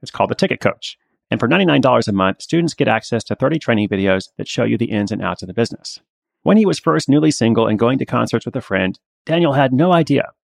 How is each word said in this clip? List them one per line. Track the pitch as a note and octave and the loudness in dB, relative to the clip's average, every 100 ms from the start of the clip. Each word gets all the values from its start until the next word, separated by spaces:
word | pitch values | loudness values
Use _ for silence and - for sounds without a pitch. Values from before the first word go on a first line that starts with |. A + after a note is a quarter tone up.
It's | - | -8
called | - G2 | -2 -2
The | C3 | 0
Ticket | F#3+ - | -2 0
Coach. | G2+ - - - _ _ _ | -2 -4 -10 -16 _ _ _
And | A#2+ | -2
for | A#2+ | 0
ninety-nine | F3 F3 C#3+ | 2 2 2
dollars | B2+ A#2+ A2+ | 4 2 2
a | |
month, | G2 F#2+ - | 0 0 -2
students | - E3+ E3 | -2 -2 0
get | - A#2+ | 0 0
access | A2+ - A#2 - | 0 -2 -6 -4
to | G#2+ | -2
thirty | C3+ D#3+ | -2 -2
training | - A2 G#2 | 0 0 0
videos | G2 G2 F#2+ - - | 0 2 0 -2 -12
that | - | -8
show | - | -2
you | A2+ A2 | -2 -2
the | A#2 | -2
ins | G#2 G2 | -2 -4
and | G2+ | -4
outs | F#2 F2+ | -6 -6
of | F#2 | -6
the | |
business. | G#2 A2+ - - - _ _ _ _ | -4 -4 -4 -16 -18 _ _ _ _
When | - G#3 | 2 4
he | G3 | 4
was | D3 | 0
first | E3 D#3 - | 0 0 2
newly | D3 D#3 | 2 2
single | - A2+ A2 G#2+ | 2 2 2 2
and | G#2 | 2
going | A#2 C#3 | 0 0
to | A2+ | -2
concerts | A#2+ A2+ A#2 - | -2 -2 -4 -4
with | C3 | -10
a | |
friend, | - F#2+ F#2 - _ _ - | -4 -2 -2 -4 _ _ -4
Daniel | E3+ E3 | 0 2
had | C3+ C3+ | 2 2
no | B2+ F3+ | 2 2
idea | E3+ D3+ C#3 - _ | 2 2 0 -2 _